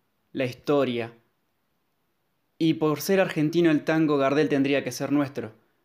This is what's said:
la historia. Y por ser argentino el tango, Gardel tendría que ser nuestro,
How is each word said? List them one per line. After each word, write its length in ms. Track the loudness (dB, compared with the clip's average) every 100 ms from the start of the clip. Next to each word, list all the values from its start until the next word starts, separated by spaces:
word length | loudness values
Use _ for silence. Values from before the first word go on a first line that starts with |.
| _ _ _
la 140 | -6
historia. 680 | -6 -6 0 0 2 -2 -6 -12 _ _ _ _ _ _ _ _ _ _ _ _ _ _
Y 180 | 0
por 260 | 0 -2 -2
ser 180 | 0 2
argentino 520 | 2 0 0 2 2
el 120 | 2
tango, 340 | 0 0 2 2
Gardel 300 | 2 2 2
tendría 360 | 0 2 0
que 80 | -2
ser 200 | -8 -2
nuestro, 420 | 0 -2 -6 -12 -16 _ _